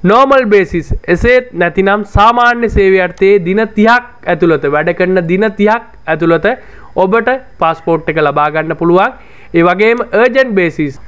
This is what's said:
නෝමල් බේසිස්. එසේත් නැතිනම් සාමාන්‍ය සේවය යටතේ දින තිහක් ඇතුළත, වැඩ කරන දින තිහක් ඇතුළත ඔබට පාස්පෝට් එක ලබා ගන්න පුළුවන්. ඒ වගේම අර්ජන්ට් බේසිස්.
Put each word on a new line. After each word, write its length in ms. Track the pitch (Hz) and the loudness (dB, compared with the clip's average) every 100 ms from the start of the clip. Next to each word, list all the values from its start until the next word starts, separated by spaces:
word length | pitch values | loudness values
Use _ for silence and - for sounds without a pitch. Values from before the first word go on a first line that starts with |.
| 175 | 2
නෝමල් 360 | 226 269 269 240 | 4 4 4 2
බේසිස්. 340 | 202 180 170 147 - - 180 | 0 0 -4 -4 -6 -2 -2
එසේත් 360 | 240 254 254 | 2 0 0
නැතිනම් 560 | 170 175 196 190 208 202 - | -4 -2 0 0 -2 -2 2
සාමාන්‍ය 560 | 214 240 240 240 233 208 | 2 4 0 0 -2 0
සේවය 260 | 190 190 180 | 2 2 0
යටතේ 260 | 180 196 202 175 | 0 2 2 0
දින 120 | 196 220 220 | -2 -2 2
තිහක් 320 | 220 240 247 - - | 2 2 -2 -12 -4
ඇතුළත, 340 | 170 170 151 139 | 0 2 0 0
වැඩ 240 | 147 160 175 | -2 -2 -2
කරන 300 | 180 185 170 | 0 0 -2
දින 180 | 185 220 208 | -2 -2 0
තිහක් 240 | 208 233 233 - - | 0 0 -6 -16 -6
ඇතුළත 420 | 160 165 165 180 254 - - - - | -2 0 0 0 -4 -10 -20 -10 -2
ඔබට 340 | 185 220 226 262 262 - | 0 0 -2 -4 -8 -4
පාස්පෝට් 520 | 165 160 - 165 156 | -4 -2 -4 -4 -2
එක 100 | 160 | -2
ලබා 260 | 151 147 151 156 | -2 0 -2 -2
ගන්න 240 | 156 160 | -6 -4
පුළුවන්. 320 | 170 180 220 - - - - 170 | 0 2 0 -4 -20 -20 -6 0
ඒ 40 | 170 | 0
වගේම 320 | 180 214 240 226 202 | 2 0 0 -2 0
අර්ජන්ට් 320 | 247 254 262 196 | 2 2 0 0
බේසිස්. 380 | 175 147 147 135 | -2 -4 -6 -8